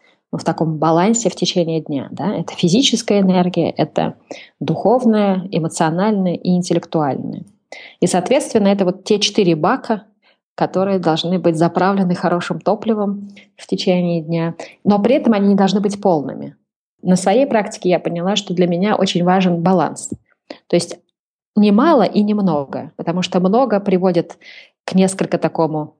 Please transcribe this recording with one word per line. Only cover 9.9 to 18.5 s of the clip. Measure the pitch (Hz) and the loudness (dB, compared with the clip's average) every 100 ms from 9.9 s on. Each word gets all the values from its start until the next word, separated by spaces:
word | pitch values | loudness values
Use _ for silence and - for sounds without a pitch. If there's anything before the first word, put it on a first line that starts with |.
| 220 - _ _ _ _ - | -6 -8 _ _ _ _ -4
которые | 165 185 196 190 | -2 0 0 0
должны | 165 160 170 185 | 0 0 0 0
быть | 170 160 | 0 2
заправлены | 170 175 185 196 180 175 | 0 2 0 2 0 0
хорошим | 170 175 - 165 | -2 -2 -4 -4
топливом | 175 208 220 214 202 202 - - - - | -2 -2 -2 -2 -2 -4 -10 -18 -20 -20
в | - | -8
течение | 190 196 180 175 170 | -4 0 0 0 -2
дня, | 156 170 165 165 - - | -2 -4 -4 -6 -14 -4
но | 196 202 | 0 2
при | 220 269 | 2 2
этом | 233 | 2
они | 202 196 | 2 4
не | 196 | 4
должны | 190 196 | 2 2
быть | 202 202 | -2 -2
полными. | 196 160 - - 143 - _ _ _ _ | 0 0 -2 -10 -14 -16 _ _ _ _
На | 180 185 | 0 2
своей | 196 226 277 | 2 2 2
практике | 220 202 - 180 | 0 -2 -4 -2
я | 165 | 0
поняла, | 165 170 180 208 | -2 -4 -2 -2
что | - | -2